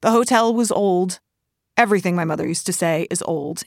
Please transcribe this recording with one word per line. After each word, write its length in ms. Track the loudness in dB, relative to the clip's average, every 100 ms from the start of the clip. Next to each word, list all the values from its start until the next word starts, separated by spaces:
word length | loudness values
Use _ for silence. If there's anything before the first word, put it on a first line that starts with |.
The 120 | 2
hotel 420 | 2 4 4 2
was 180 | 2 0
old. 480 | 2 2 2 0 -4 _ _ _ _ _ 0
Everything 380 | 2 2 2
my 120 | -2 -2
mother 200 | -4 -4
used 200 | -6 -6
to 80 |
say 320 | -2 0 0 -2
is 120 | -6
old 400 | -4 -4 -4 -10